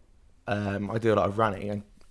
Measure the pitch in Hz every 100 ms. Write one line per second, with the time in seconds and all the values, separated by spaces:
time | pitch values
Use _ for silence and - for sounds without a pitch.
0 | _ - - _ - 104 101 101 101 110
1 | 113 104 92 101 110 92 104 104 - -
2 | -